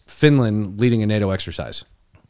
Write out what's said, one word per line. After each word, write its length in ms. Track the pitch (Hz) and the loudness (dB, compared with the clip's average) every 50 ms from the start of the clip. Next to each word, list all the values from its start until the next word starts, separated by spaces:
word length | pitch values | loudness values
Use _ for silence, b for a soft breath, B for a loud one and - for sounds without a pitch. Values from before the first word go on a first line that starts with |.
| - - | -8 -12
Finland 760 | - - 151 151 143 135 123 110 104 107 104 95 98 101 | -2 2 4 4 4 4 4 2 0 -2 -2 -4 -4 0
leading 220 | 120 123 117 113 110 | 0 2 2 2 2
a 20 | |
nato 240 | 104 107 107 101 95 | 0 0 0 0 0
exercise. 560 | 95 95 - - 82 - - 55 - - - - _ _ _ _ _ _ _ _ | -2 -2 -4 -8 -8 -8 -10 -10 -10 -12 -14 -16 _ _ _ _ _ _ _ _